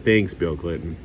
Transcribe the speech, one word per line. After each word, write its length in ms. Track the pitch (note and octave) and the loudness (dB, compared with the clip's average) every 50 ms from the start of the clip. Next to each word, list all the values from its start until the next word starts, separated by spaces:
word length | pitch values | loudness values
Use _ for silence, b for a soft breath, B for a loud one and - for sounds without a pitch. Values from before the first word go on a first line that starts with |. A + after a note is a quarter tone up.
| - | 4
Thanks, 300 | A#2 A2 G#2+ G2+ F2+ - | 4 4 4 4 2 -2
Bill 240 | - F2 E2 D#2 | -4 -4 -2 -2
Clinton. 400 | D#2 - F2 E2 A#1+ C2 E2+ E2 D#2+ | -4 -4 -6 -6 -6 -6 -8 -10 -10